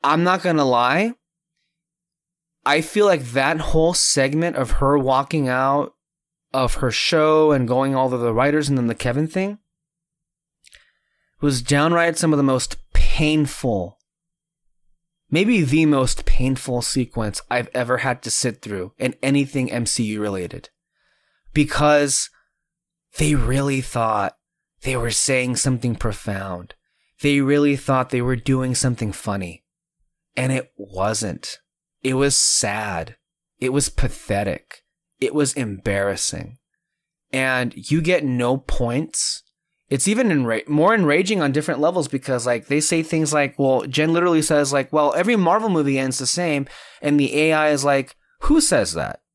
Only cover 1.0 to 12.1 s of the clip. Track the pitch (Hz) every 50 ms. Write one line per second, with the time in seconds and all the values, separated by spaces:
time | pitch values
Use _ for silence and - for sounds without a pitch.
1 | 208 233 240 _ _ _ _ _ _ _ _ _ _ _ _ _ _ _ _ _
2 | _ _ _ _ _ _ _ _ _ _ _ _ _ 135 147 160 160 160 - 208
3 | 208 202 180 151 131 120 120 135 135 143 165 160 156 - - 160 160 170 175 -
4 | - - - 147 131 135 143 160 170 175 - 135 131 120 - - 143 135 143 143
5 | 131 135 131 131 139 - - 156 139 127 127 127 131 135 139 147 143 - _ _
6 | _ _ _ _ _ _ _ _ _ _ - 131 127 117 - - 127 123 110 -
7 | - - - 160 151 156 156 156 156 151 147 135 127 113 123 127 135 135 135 131
8 | 131 131 127 123 120 117 110 113 131 143 147 151 147 143 139 131 120 117 113 -
9 | - 123 123 143 156 160 - 185 190 202 208 208 _ _ _ _ _ _ _ _
10 | _ _ _ _ _ _ _ _ _ _ _ _ _ - - - _ _ _ _
11 | _ _ _ _ _ _ _ _ 151 147 135 123 120 - 143 143 147 165 170 170
12 | 170 170